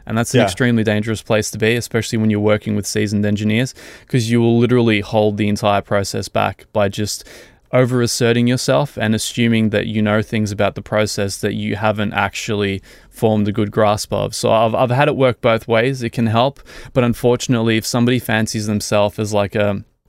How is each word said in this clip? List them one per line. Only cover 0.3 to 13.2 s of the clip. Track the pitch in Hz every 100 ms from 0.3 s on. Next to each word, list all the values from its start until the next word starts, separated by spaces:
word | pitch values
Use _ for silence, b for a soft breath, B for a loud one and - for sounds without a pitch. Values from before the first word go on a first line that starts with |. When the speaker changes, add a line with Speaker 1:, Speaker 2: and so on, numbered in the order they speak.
Speaker 1:
an | 123
Speaker 2:
Yeah. |
Speaker 1:
extremely | 101 90 123 117
dangerous | 110 104 113 107
place | - 110 -
to | 107
be, | 107 120
especially | - 117 - 113
when | 110
you're | 104
working | 107 107 110 104
with | 98
seasoned | 107 107 104
engineers, | 104 104 107 110 127 - B B B
'cause | 131 110
you | 120
will | 117 117
literally | 120 123 117 107
hold | 101 110 107 104
the | 104
entire | 104 107 101
process | - 101 95 104 101
back | 107 104 - -
by | 107 101
just | 104 104 - - B B B -
over-asserting | 127 123 123 120 - 117 117 120
yourself | 127 - 135 143 -
and | 110
assuming | 110 - - 117 113 110
that | 104 92
you | 107
know | 107 107
things | 107 110 104
about | 104 98
the | -
process | - 107 107 - 98 -
that | 107
you | 107 104 104
haven't | 110 104 104
actually | 101 98 - - 104 101 98 B B B
formed | -